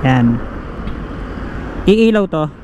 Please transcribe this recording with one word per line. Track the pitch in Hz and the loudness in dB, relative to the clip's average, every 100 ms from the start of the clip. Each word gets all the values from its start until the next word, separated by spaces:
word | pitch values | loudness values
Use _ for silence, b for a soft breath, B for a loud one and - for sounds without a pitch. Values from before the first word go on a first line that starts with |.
| 135 | 2
yan. | 127 117 117 - - - - - - - - - - - - - - | 4 4 0 -4 -8 -10 -10 -8 -8 -10 -10 -10 -10 -10 -10 -10 0
Iilaw | - 214 226 214 | 4 6 6 4
to. | 190 160 156 - | 0 -2 -4 -6